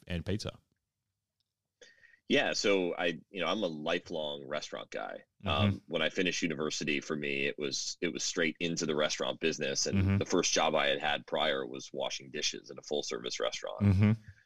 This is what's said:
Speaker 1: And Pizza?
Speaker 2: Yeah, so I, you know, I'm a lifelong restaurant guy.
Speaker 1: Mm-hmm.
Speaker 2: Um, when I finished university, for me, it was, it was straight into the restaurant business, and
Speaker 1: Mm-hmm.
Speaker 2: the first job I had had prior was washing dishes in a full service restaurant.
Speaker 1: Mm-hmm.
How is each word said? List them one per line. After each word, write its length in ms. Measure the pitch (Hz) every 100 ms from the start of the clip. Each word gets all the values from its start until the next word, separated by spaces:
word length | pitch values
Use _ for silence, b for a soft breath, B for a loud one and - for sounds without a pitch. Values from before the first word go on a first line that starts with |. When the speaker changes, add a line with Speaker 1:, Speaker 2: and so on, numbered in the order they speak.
| -
Speaker 1:
And 180 | 87 -
Pizza? 280 | 95 - - _ _ _ _ _ _ _ _ _ _ _ _ B B B B _
Speaker 2:
Yeah, 260 | 139 104
so 420 | - 110 98 87 -
I, 220 | 90 82 -
you 120 | 98
know, 60 | 82
I'm 140 | 101
a 60 | 92
lifelong 800 | 76 78 87 - 85 76 71 67
restaurant 420 | 73 - - -
guy. 280 | 55 50 50 - _ -
Speaker 1:
Mm-hmm. 40 |
Speaker 2:
Um, 320 | 71 101 98 -
when 140 | 82
I 60 | 78
finished 340 | - 90 78
university, 600 | 85 73 76 - 76 71
for 120 | -
me, 320 | 78 71 69 69
it 80 | -
was, 400 | 71 67 - -
it 140 | 87
was 100 | -
straight 320 | - 90 80 -
into 240 | 85 85 82
the 100 | 76
restaurant 420 | 76 - 65 69
business, 440 | 80 73 69 69 -
and 120 | 98
Speaker 1:
Mm-hmm. 200 | 95 98
Speaker 2:
the 80 | 98
first 280 | 90 82
job 200 | 90 78
I 140 | 78 71
had 140 | 69
had 260 | 76 73 -
prior 380 | 76 78 67 62
was 240 | 65 -
washing 380 | 69 64 - 69
dishes 380 | 73 71 - 64
in 80 | 67
a 40 |
full 200 | - 73
service 380 | - 62 62 -
restaurant. 420 | 58 - - 50
Speaker 1:
Mm-hmm. 280 | 101 95 107 110 B B